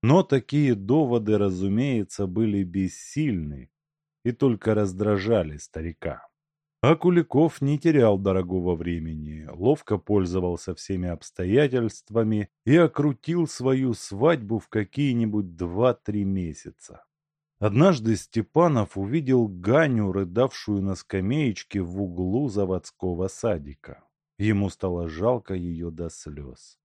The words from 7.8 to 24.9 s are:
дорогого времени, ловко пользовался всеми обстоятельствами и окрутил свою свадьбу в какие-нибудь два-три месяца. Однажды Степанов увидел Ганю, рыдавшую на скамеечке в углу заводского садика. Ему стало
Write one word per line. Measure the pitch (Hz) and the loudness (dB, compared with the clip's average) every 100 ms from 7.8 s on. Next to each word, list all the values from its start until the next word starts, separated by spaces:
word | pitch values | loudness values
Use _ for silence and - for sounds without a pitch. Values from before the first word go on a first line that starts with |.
| 170 147 117 98 | 2 6 6 4
дорогого | 98 95 90 92 87 85 | 2 0 0 -2 0 -2
времени, | 85 85 80 78 76 78 78 | -2 -4 -4 -8 -10 -12 -14
ловко | 80 101 147 - 104 | -2 0 0 0 -6
пользовался | - 104 92 90 90 85 - 87 | 0 0 2 -2 -2 -4 -8 -12
всеми | - 95 90 | -6 -4 -4
обстоятельствами | 82 - - 90 113 147 123 113 - _ 107 110 107 104 _ | -6 -12 -8 0 2 2 0 -2 -6 _ -2 0 0 -4 _
и | - 151 | 2 4
окрутил | 165 - 147 131 - 175 160 | 4 2 -2 -2 -4 -2 -2
свою | - 127 131 131 | -2 0 0 0
свадьбу | 107 - 98 139 165 104 110 | -4 -8 0 2 2 -2 -6
в | - | -4
какие-нибудь | 110 101 - 143 120 113 104 95 85 | -4 -4 -2 0 2 0 -2 -6 -6
два-три | 90 90 123 117 - 104 | -6 0 0 0 -4 -4
месяца. | 98 95 87 76 - - - - _ _ _ _ _ _ | -2 -2 -4 -8 -16 -20 -20 -20 _ _ _ _ _ _
Однажды | 104 101 180 156 110 | 0 4 4 4 0
Степанов | 107 - 113 107 151 175 135 101 - | -2 -2 -6 -2 2 4 2 0 -4
увидел | 98 147 135 127 113 | -4 -2 2 2 2
Ганю, | 92 90 135 160 120 104 | -2 0 2 2 0 0
рыдавшую | 92 95 92 131 - - 101 | -2 -2 0 0 -2 -4 -2
на | 98 | -2
скамеечке | 92 - 98 95 143 143 95 - 101 | -6 -6 -4 -2 -2 -2 -4 -6 -6
в | 87 92 | -6 -4
углу | 98 87 92 107 143 | -6 -4 -2 -2 -2
заводского | 101 98 92 - _ 92 87 95 | -2 -2 -2 -6 _ -6 -4 -4
садика. | - 120 87 71 69 - 65 _ _ _ _ | -4 -4 -4 -6 -18 -20 -20 _ _ _ _
Ему | 104 101 101 | 0 2 0
стало | - 95 | -2 -4